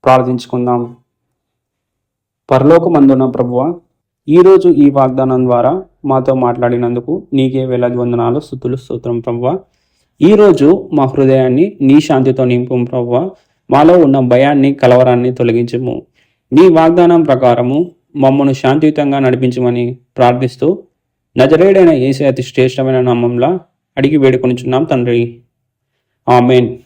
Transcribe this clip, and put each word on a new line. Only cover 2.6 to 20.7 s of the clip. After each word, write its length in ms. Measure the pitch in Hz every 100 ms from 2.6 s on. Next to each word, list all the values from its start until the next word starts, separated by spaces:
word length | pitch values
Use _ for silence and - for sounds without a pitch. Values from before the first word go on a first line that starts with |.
| 139 165 165 160 139 131 127
ప్రభువా, 500 | 127 123 123 143 170 _ _ _ _ -
ఈరోజు 400 | 160 180 190 175
ఈ 200 | 147 143
వాగ్దానం 560 | 139 131 131 131 127 127
ద్వారా 380 | 120 123 180 190 _ 143
మాతో 280 | 131 131
మాట్లాడినందుకు 920 | 131 123 123 120 120 120 120 120 180 -
నీకే 320 | 139 131 131 131
వేలాది 320 | 123 120 123
వందనాలు, 420 | 123 120 120 135
స్తుతులు, 360 | - 139 123 131
స్తోత్రం 440 | - 120 120 117
ప్రభువా. 400 | 117 120 123 185 _ _ _ _ _ _
ఈరోజు 680 | 160 208 208 147 139 190 -
మా 120 | 151 131
హృదయాన్ని 720 | 135 135 131 131 127 190 -
నీ 180 | 135 143
శాంతితో 460 | 151 139 131 127 127
నింపు 400 | 123 123 127 120
ప్రభువా. 380 | 131 120 120 185 - _ _ _
మాలో 260 | 135 156 180
ఉన్న 220 | 151 135
భయాన్ని, 540 | 127 123 139 143 139
కలవరాన్ని 600 | 139 127 123 127 123 123 127
తొలగించుము. 680 | 120 117 120 123 127 - - _ _ _ _
నీ 160 | 135 185
వాగ్దానం 540 | 160 165 170 170 170
ప్రకారము 680 | 151 131 127 117 123 143 175 _ _ 147
మమ్మను 380 | 135 135 139
శాంతియుతంగా 680 | 135 135 143 156 151 143 139
నడిపించమని 800 | 135 127 127 123 123 120 120 123 _ -
ప్రార్థిస్తూ, 680 | 123 123 131 - 151